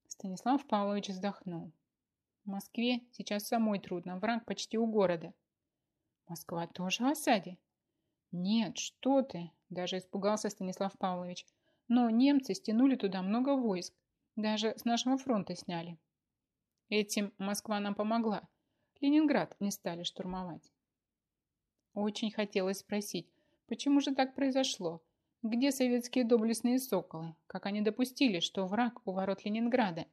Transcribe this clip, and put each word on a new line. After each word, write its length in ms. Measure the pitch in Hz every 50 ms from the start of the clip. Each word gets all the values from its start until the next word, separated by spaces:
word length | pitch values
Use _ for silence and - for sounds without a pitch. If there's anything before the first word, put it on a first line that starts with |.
| _ _
Станислав 600 | - _ - 196 185 175 - 233 254 277 269 -
Павлович 420 | - 208 202 202 202 202 202 202
вздохнул. 600 | 196 185 185 202 190 - - 185 175 165 175 - - _ _ _ _ _ _ _ _ _ _ _ _ _ _
«В 60 | 208
Москве 520 | 196 196 196 - _ - 226 240 247 240 247 _ _
сейчас 340 | - 202 - 214 208 208 -
самой 320 | - 233 226 214 208 196
трудно, 400 | - - 185 175 175 180 180 185
враг 260 | 185 214 240 226 226
почти 320 | - - - - - - 220
у 80 | 233
города». 480 | 226 214 214 196 180 175 170 165 170 - _ _ _ _ _ _ _ _ _ _ _ _ _ _ _ _ _ _ _
«Москва 400 | 170 160 - - 180 170 170 165
тоже 360 | - - 180 185 180 - 233
в 40 | 262
осаде?» 500 | 294 311 - - 262 202 165 180 180 - _ _ _ _ _ _ _ _ _ _ _ _ _ _
«Нет, 460 | - 175 180 190 214 233 220 175 - -
что 460 | - - - _ - 262 269 277 262
ты!» 280 | 269 - 175 175 165 _ _ _ _
даже 280 | 180 175 180 175 185 185
испугался 520 | 185 _ - 196 185 202 214 214 - 214
Станислав 480 | 196 _ 190 185 185 - 196 190 - -
Павлович. 480 | - 190 180 180 180 180 180 - - _ _ _ _ _ _ _ _ _
«Но 220 | 233 247 247 233
немцы 440 | 220 226 262 277 285 277 262 - 190
стянули 420 | - - - 214 226 254 277 269
туда 260 | 254 - 196 185 190
много 340 | 185 190 208 240 254 277 277
войск, 380 | 269 247 226 190 180 175 - _ _ _ _ _ _ _ _ _
даже 400 | - 214 214 214 208 214 226 208 -
с 80 | -
нашего 320 | 233 233 233 - 254 262 269
фронта 380 | 262 - 254 208 175 - 180
сняли. 420 | 175 - - 180 170 165 175 175 - _ _ _ _ _ _ _ _ _ _ _ _ _ _ _ _ _ _
Этим 440 | 214 208 208 208 - - 208 202 - _
Москва 420 | 196 196 208 202 - - 214 208
нам 160 | 202 202 202
помогла. 520 | - 208 214 220 233 226 220 208 180 - - _ _ _ _ _ _ _ _ _ _
Ленинград 540 | - 277 294 302 311 294 285 226 165 - - _
не 120 | 202 202
стали 320 | 196 - _ 190 170 170 175
штурмовать». 680 | - - - 190 185 185 185 185 180 156 - _ _ _ _ _ _ _ _ _ _ _ _ _ _ _ _ _ _ _ _ _ _ _ _ _ _ _
Очень 380 | 202 208 214 208 - - 220
хотелось 480 | 208 - 214 202 - 208 185 185 196 190
спросить, 480 | - _ 208 208 202 - - 185 165 _ _ _ _ _ _ _ _ _
почему 320 | 233 - - 285 277 285
же 120 | 277 302 269
так 220 | - 262 262 -
произошло? 680 | - 277 269 254 269 262 269 - - 190 165 165 170 _ _ _ _ _ _ _ _
Где 300 | - 226 220 233 254 285
советские 540 | 269 - 254 247 240 247 240 - - 254 254
доблестные 540 | 226 240 233 214 226 233 220 - 240 247 262
соколы? 560 | 262 - - 185 175 - - 160 160 165 160 _ _ _
Как 180 | - 190 -
они 160 | 202 202 208
допустили, 580 | 208 220 220 220 254 254 - - 285 254 196 175
что 280 | - - - - 190 185
враг 340 | 190 214 240 240 233 - _
у 60 | -
ворот 340 | 185 190 190 196 196 190 -
Ленинграда 600 | 208 208 226 233 240 233 254 240 196 170 165 156 -